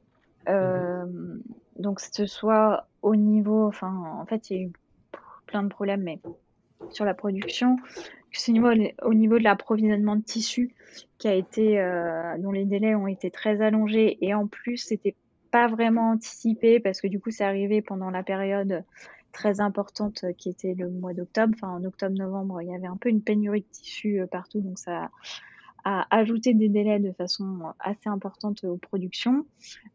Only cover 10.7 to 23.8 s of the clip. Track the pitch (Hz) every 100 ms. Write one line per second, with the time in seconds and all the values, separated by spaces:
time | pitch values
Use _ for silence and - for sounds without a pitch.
10.7 | _ - - - _ 214 190 180 - 220
11.7 | 202 185 175 170 165 170 165 190 196 196
12.7 | 202 214 214 196 190 180 - 214 208 214
13.7 | 220 214 220 220 - 185 208 208 - -
14.7 | 240 - 214 202 - _ _ _ 233 240
15.7 | 220 233 226 226 226 - - 226 220 226
16.7 | 233 214 190 202 196 226 220 202 196 202
17.7 | 214 214 190 185 185 185 190 196 202 196
18.7 | 170 - - - - _ - 214 202 202
19.7 | 202 196 - 208 - 185 175 185 180 190
20.7 | 185 180 180 180 175 180 - 220 220 190
21.7 | 175 185 - 196 190 190 196 190 180 175
22.7 | 180 185 185 247 214 214 214 208 208 202
23.7 | -